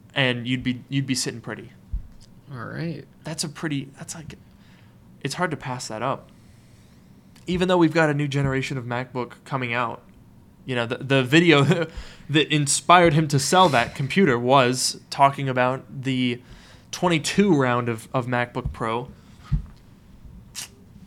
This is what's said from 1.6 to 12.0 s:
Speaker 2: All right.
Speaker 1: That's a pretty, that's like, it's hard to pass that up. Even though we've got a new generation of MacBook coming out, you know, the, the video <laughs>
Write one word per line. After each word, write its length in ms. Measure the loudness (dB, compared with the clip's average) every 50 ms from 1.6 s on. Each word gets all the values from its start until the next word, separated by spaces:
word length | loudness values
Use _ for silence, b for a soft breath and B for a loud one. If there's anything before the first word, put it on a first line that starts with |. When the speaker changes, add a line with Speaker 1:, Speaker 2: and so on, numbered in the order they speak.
| -14 -18 -20 -20 -14 -10 -10 -10 -10 -12 -20 -20 -20 -20 -20 -20 -20 -16 -14
Speaker 2:
All 120 | -14 -12
right. 400 | -12 -10 -8 -8 -8 -10 -10 -14 -20 -20 -16 -14
Speaker 1:
That's 200 | -12 -10 -8 -8
a 60 | -10
pretty, 400 | -8 -8 -6 -6 -6 -6 -8 -10 -14
that's 160 | -18 -16 -14 -14
like, 220 | -14 -16 -18 -20 -20 -20 -20 -20 b b b b b b b b b b b b -10
it's 120 | -10 -8 -6
hard 160 | -4 -4 -4
to 80 | -4
pass 300 | -6 -8 -10 -10 -10 -10
that 160 | -10 -8 -6 -6
up. 260 | -6 -6 -6 -10 -18 b b b b b b b b b b b b b b b b b -20 -20 -20 -20 -12 -8
Even 200 | -4 -2 0 2 2
though 80 | 4 4
we've 140 | 4 4 4
got 160 | 4 2 2
a 20 | 2
new 140 | 0 -2
generation 500 | -2 -2 0 0 0 0 -2 -4 -4 -6
of 80 | -6 -6
MacBook 460 | -6 -6 -6 -6 -6 -6 -8 -8 -8 -10 -18 -10
coming 280 | -8 -6 -4 -4 -2 -2
out, 300 | -2 -2 -4 -6 -10 -16 -20 -20 -20 -20 -20 -20 -20 -20 -20 -20 -14 -8
you 100 | -4 -4
know, 100 | -2 -2
the, 120 | -2 -4
the 260 | -6 -2 0 2 2 4
video 400 | 4 4 6 6 6 6 6 6
<laughs> 640 | 4 2 0 -2 -6 -8 -14